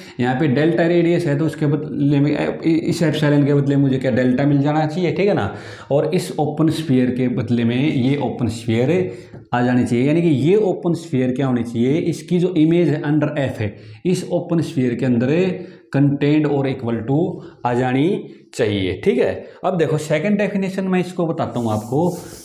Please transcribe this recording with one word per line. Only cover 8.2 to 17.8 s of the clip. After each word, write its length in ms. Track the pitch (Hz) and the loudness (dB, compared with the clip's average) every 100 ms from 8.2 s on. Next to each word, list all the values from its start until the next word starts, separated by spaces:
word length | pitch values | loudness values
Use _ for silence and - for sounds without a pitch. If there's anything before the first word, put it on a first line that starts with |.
open 240 | 123 - 113 | -2 -2 -4
sphere 680 | - - 113 127 180 180 - - - - | -4 -2 0 2 0 -2 -8 -18 -20 -6
आ 80 | 123 | -2
जानी 220 | 123 123 110 | 2 2 2
चाहिए, 200 | 120 139 | 2 2
यानी 140 | 165 | 2
कि 80 | 170 | 2
ये 260 | 131 147 208 180 | 2 4 2 2
open 260 | - 175 156 | 0 -2 -2
sphere 380 | - 127 127 123 | -2 -2 0 0
क्या 120 | 135 | 0
होनी 160 | 120 | 0
चाहिए, 340 | 117 117 123 160 170 | -2 0 0 0 -2
इसकी 300 | 143 - 175 | -4 -2 0
जो 140 | 185 175 | 2 2
image 320 | 160 170 170 | 4 4 2
है 120 | 143 | 0
under 260 | 147 151 147 147 | 0 0 0 -2
F 200 | 127 - | -4 -4
है, 160 | 101 - - - 175 | -6 -6 -18 -6 -2
इस 240 | 180 - | -2 -2
open 300 | 175 - 170 | -4 -2 -2
sphere 340 | - - 123 117 | -2 -2 0 0
के 100 | 127 | 0
अंदर 300 | 117 127 165 190 - - - _ 139 | 2 2 2 0 -2 -10 -18 _ 2
contained 500 | 143 143 143 151 147 | 2 2 2 2 2
or 140 | 143 135 | 0 -2
equal 300 | 127 117 113 107 | -4 -4 -4 -2
to 80 | 143 185 - - - 120 | 0 0 -4 -14 -6 -2
आ 80 | |
जानी 340 | 123 | 0